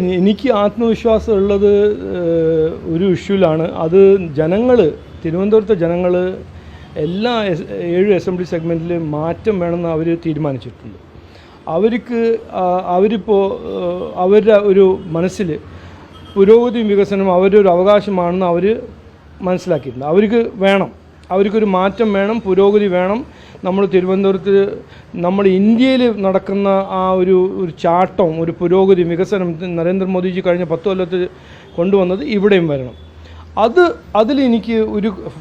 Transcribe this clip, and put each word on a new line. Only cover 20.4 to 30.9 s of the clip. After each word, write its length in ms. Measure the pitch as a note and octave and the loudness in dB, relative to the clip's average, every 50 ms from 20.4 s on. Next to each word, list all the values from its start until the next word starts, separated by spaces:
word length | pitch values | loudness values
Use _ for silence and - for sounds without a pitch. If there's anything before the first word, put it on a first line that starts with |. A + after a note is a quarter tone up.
| A#3 - - G#3 F#3+ | 0 -2 -4 0 2
വേണം, 260 | G3 G3 G3 E3+ A#2+ - - - - - - - - F3+ | 2 2 2 0 -4 -8 -18 -20 -20 -20 -18 -8 -4 -2
അവർക്കൊരു 320 | G3 G3+ G#3+ G3 A3 G#3+ G#3 F#3+ F3+ | 0 0 0 0 0 0 0 0 0
മാറ്റം 300 | F#3 G3+ F#3+ - A#3 G#3+ G3 G3 | 0 0 0 0 -2 0 0 0
വേണം, 180 | G3 G#3 A3+ A3+ - | 0 -2 -2 -4 -2
പുരോഗതി 400 | F#3+ F3+ F#3 G3 G3+ G#3 G#3+ G#3 G3 F3+ F3+ | 0 2 4 4 4 4 2 2 2 0 0
വേണം. 180 | F3+ F#3+ G#3 A#3+ E4 - - - - - - - - | 0 0 -2 -4 -6 -12 -18 -20 -20 -20 -16 -8 -6
നമ്മൾ 180 | F#3 F#3 G3 G3+ F#3 | -4 -2 0 0 2
തിരുവനന്തപുരത്ത്, 600 | F3 F#3 F3 F#3 F#3+ F#3+ G3 G3 F#3+ F#3 - G3+ G3 G3 G3 G3+ - - - - - - - - - F3+ F3 | 0 0 0 0 0 0 0 0 0 0 0 2 2 2 2 0 -4 -10 -14 -20 -20 -20 -20 -14 -8 -4 -2
നമ്മൾ 200 | F3+ F#3+ G3+ G3+ F#3+ F#3 | -2 0 2 2 2 2
ഇന്ത്യയിൽ 460 | F#3+ G3+ G#3+ A#3 A3+ C4 C4 C4 B3+ B3 A#3+ G#3+ G3+ F#3+ | 4 2 2 4 4 4 2 2 2 2 0 0 0 -2
നടക്കുന്ന 440 | F#3+ F#3 F#3+ F#3+ - G3 G3+ G3 G3 G3 G3 G3 F#3+ F#3+ F#3+ | -2 -2 -2 -2 -2 -4 -2 0 0 0 0 -2 -2 -4 -2
ആ 20 | F#3 F#3 F#3 F#3 | -2 0 0 0
ഒരു, 160 | F3+ F#3+ F#3+ F#3 F3+ F#3+ F#3+ G3 | 2 2 2 2 2 0 -2 -6
ഒരു 100 | F#3+ E3 D3 - | -6 -8 -8 -4
ചാട്ടം, 480 | - E3+ E3 F3 F#3 F#3 - - F#3+ D#3+ D#3+ E3 | -2 0 2 2 0 -2 0 -2 -2 -2 0 -2
ഒരു 100 | E3 E3 D#3+ - | -4 -6 -4 -4
പുരോഗതി, 440 | F3 E3+ F3+ F#3+ F#3+ F#3+ G3 F3 F3 E3+ | -2 0 2 2 4 4 4 2 2 -2
വികസനം 360 | E3+ E3 F#3 F#3 G#3 F#3+ F3+ F3 E3 D#3 F#3 F3+ E3+ E3+ | -2 -4 -2 -2 -2 -4 -4 -4 -6 -8 -8 -8 -6 -4
നരേന്ദ്രമോദിജി 640 | E3 F3 F#3 F#3+ F#3+ F#3 F#3+ F3+ F3+ F#3+ F3 F#3 F#3 | -2 -2 -2 -2 -2 -2 -2 -2 -2 -2 -4 -2 -2
കഴിഞ്ഞ 180 | F3+ F3 F3 F3+ D3+ | 0 0 0 -2 -4
പത്ത് 140 | E3 E3 - | -4 -4 -2
കൊല്ലത്ത് 300 | G#3 | -4